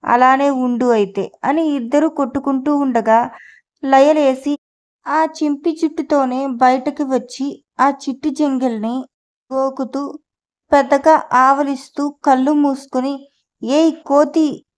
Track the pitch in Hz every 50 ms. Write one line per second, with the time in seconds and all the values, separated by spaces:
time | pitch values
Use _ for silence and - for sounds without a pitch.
0 | - - 226 247 254 254 262 269 277 285 277 254 254 254 247 233 247 247 233 220
1 | 208 190 196 202 196 - _ _ - - 285 320 330 311 294 277 233 226 262 294
2 | 302 320 311 311 277 247 - 285 277 277 277 262 254 294 294 285 285 269 240 240
3 | 214 226 220 226 240 262 - - - - - _ _ _ _ _ - 269 269 269
4 | 269 294 311 302 294 269 262 254 262 285 294 285 _ _ _ _ _ _ _ _
5 | _ - 285 311 320 311 320 - 311 302 294 277 - 349 311 320 - 311 311 -
6 | 294 - 302 285 269 254 247 262 269 277 254 233 262 254 254 262 254 294 285 -
7 | 302 262 262 240 - 247 - - 269 285 - - _ _ _ - 262 277 269 277
8 | - - 254 269 - 311 262 254 302 285 269 254 262 254 226 220 208 226 240 262
9 | 254 - _ _ _ _ _ _ _ _ 262 269 269 269 269 269 269 254 - 269
10 | 285 277 - 302 _ _ _ _ _ _ _ _ _ _ - 285 262 247 294 285
11 | - 311 311 294 - - - 247 262 262 277 277 294 277 277 262 - - _ -
12 | 285 285 285 _ _ 294 269 262 262 277 302 294 294 285 269 269 - - - 254
13 | 254 269 285 269 277 _ _ _ _ _ _ _ - 220 262 302 320 330 294 330
14 | - - 277 285 302 294 294 330 311 294 254 - _ _ _